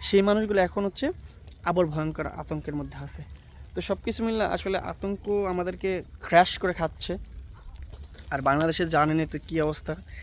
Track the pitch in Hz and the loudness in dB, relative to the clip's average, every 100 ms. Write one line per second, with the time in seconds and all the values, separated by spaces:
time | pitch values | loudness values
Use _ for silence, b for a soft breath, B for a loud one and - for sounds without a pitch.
0 | - 196 202 208 214 196 180 - 202 - | 4 6 6 4 4 4 4 2 -2 0
1 | 277 381 B B B - 175 175 165 151 | -2 -2 B B B -6 0 4 4 2
2 | 156 156 151 - 151 156 151 147 139 139 | -2 -2 -6 -6 -6 -6 -4 -6 -6 -10
3 | 139 - 143 - B B B - 175 190 | -12 -12 -14 -16 B B B -6 -4 -2
4 | - 220 226 220 180 175 196 190 - 170 | -2 -2 0 0 0 0 -2 -2 -4 -6
5 | 196 202 202 202 196 180 180 180 190 180 | -4 -4 -2 0 0 0 -2 -2 -2 -2
6 | - - - 170 185 - 185 170 160 - | -4 -12 4 6 6 4 -2 0 -2 -2
7 | - 175 - - - - - - - - | -6 -6 -8 -14 -14 -14 -14 -14 -14 -14
8 | - - - 139 135 143 165 160 170 160 | -16 -16 -6 0 2 4 4 2 2 4
9 | 151 156 156 147 - 160 151 151 - 160 | 4 4 0 -4 -4 0 0 0 -6 -8
10 | - B | -8 B